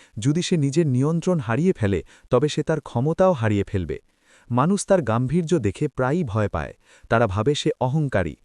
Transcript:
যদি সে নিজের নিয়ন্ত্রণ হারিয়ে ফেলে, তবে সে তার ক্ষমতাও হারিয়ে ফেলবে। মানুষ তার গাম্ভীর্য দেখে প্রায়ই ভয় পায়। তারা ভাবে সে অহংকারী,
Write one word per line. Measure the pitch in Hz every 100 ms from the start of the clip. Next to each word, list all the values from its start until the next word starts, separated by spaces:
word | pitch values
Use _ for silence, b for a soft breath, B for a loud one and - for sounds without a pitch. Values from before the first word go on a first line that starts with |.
| b -
যদি | 123 160
সে | - 175
নিজের | 139 151 156
নিয়ন্ত্রণ | 127 143 165 185 175
হারিয়ে | 120 117 185
ফেলে, | - 101 92 b b b
তবে | 123 147
সে | -
তার | 147 156
ক্ষমতাও | - 117 143 165 190
হারিয়ে | 143 110 101
ফেলবে। | 92 95 82 - - b b b b
মানুষ | 120 156 202 -
তার | 190
গাম্ভীর্য | 110 117 127 170 156 170
দেখে | 127 - 147
প্রায়ই | - 127 170
ভয় | 131 110 101
পায়। | 85 65 - b b
তারা | b 113 113
ভাবে | 98 117
সে | 147 156 -
অহংকারী, | 127 156 143 101 82 64